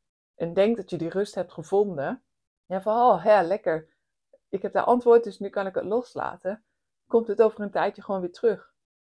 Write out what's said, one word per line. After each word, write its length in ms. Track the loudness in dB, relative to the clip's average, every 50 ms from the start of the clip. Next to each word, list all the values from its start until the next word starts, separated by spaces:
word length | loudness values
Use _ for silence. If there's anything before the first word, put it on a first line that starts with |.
| _ _ _ _ _ _ _
en 180 | -8 -8 -4 0
denkt 240 | 2 2 2 2
dat 120 | -2 -6 -10
je 80 | -8
die 120 | -8 -6 -6
rust 260 | -4 -4 -6 -4 -6
hebt 160 | -10 -10 -10
gevonden, 720 | -10 -16 -8 -2 0 0 0 0 -2 -6 -6 -6 -8 -8 _ _ _ _ _ _ _ _ _
ja, 160 | -8 -8 -6
van, 160 | -4 -2 0
"Oh, 260 | 2 4 4 4 4 4
ja, 200 | 4 4 4 4
lekker, 460 | 2 -2 -2 -2 -2 -4 -4 -6 _ _ _ _ _ _ _ _ _ _ _ _ -10
ik 120 | -10 -6
heb 120 | -6 -2 -2
daar 100 | 0 2
antwoord, 400 | 2 2 2 6 6 6 6 4
dus 160 | 2 -10 -10
nu 100 | -10 -8
kan 180 | -6 -6 -6
ik 80 | -4 -4
het 80 | -6 -4
loslaten," 800 | -2 -4 -4 -4 -6 -10 -8 -8 -8 -8 -8 -8 -8 -8 -8 _ _ _ _ _ _ _ _ _
komt 200 | 0 0 0 0
het 140 | 0 2 4
over 200 | 4 2 2 -2
een 100 | -10 -6
tijdje 300 | -4 -4 -4 -4 -4 -8
gewoon 200 | -8 -6 -6 -4
weer 100 | -4 -8
terug. 420 | -8 -2 -2 -2 -2 -2 -8 _ _ _ _ _ _ _